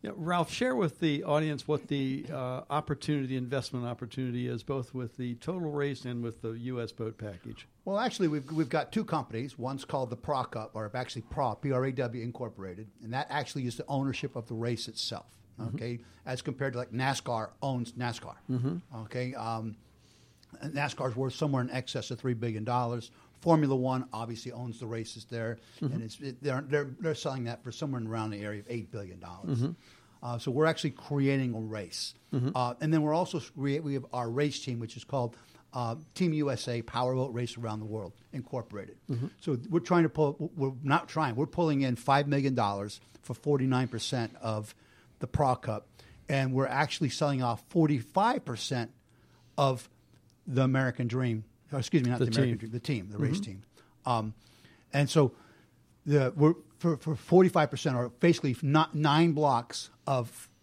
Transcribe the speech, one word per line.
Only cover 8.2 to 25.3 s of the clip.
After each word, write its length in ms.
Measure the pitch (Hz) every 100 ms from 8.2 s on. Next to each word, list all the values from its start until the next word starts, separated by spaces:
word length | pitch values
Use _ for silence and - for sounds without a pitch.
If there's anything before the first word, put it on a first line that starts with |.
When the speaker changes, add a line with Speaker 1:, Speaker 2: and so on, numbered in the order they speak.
| 175
Speaker 2:
we've, 220 | 151 135
we've 180 | 160 139
got 220 | 156 -
two 140 | 220 -
companies. 540 | 156 123 113 135 -
One's 260 | 123 139 -
called 240 | 143 123
the 60 | 117
Pra 300 | - 139 120
Cup, 260 | 117 110
or 160 | 110 107 127
actually 260 | 123 120 -
PRA, 240 | - 127 104
P 160 | 139
R 140 | 127 135
A 60 |
W 320 | 127 120 120
Incorporated, 640 | 117 117 117 98 95 90 113 _
and 100 | 110
that 140 | 127 151
actually 380 | 147 135 143 123
is 80 | -
the 80 | -
ownership 480 | 139 135 131 139 123
of 120 | 110
the 80 | 113
race 320 | 120 117 -
itself, 400 | - - 110 - - - -
Speaker 1:
Mm-hmm. 160 | 117 -
Speaker 2:
okay, 240 | 120 120 - - -
as 160 | 127
compared 320 | - 123 139
to, 60 | 120
like, 120 | 123
nascar 580 | 117 131 131 - 117 110 -
owns 300 | 139 127 117
nascar. 440 | 123 123 113 - - -
Speaker 1:
Mm-hmm. 280 | 131 127 175 - 113
Speaker 2:
Okay, 320 | 110 127 127 127
um, 400 | 113 113 110 107 _ _ _ _ _ _ _ -
nascar 460 | 147 143 143 - 131
is 60 | 117
worth 180 | 131 -
somewhere 260 | 147 135
in 80 | 123
excess 400 | 131 - 131 -
of 80 | 120
three 140 | 131
billion 300 | 117 117 107
dollars. 480 | 110 123 120 120 - - - -
Formula 340 | 170 160 143 131
One 300 | 127 127 127
obviously 380 | 110 117 113 123
owns 280 | 117 123 110
the 60 | 113
races 400 | 113 110 110
there, 320 | -